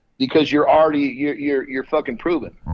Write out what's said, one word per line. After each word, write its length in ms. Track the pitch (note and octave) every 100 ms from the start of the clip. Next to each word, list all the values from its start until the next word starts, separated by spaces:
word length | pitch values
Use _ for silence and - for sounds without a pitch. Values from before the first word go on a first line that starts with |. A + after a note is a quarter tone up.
| _ -
because 320 | C3 D#3 C#3
you're 160 | D3 C#3+
already, 300 | D3+ D#3+ D3
you're, 340 | C#3 B2 D3
you're, 340 | D3 C#3+ C3+ B2+
you're 160 | C3
fucking 340 | B2+ D3+ C#3+ A#2
proven. 360 | E3 E3 F#2+ - -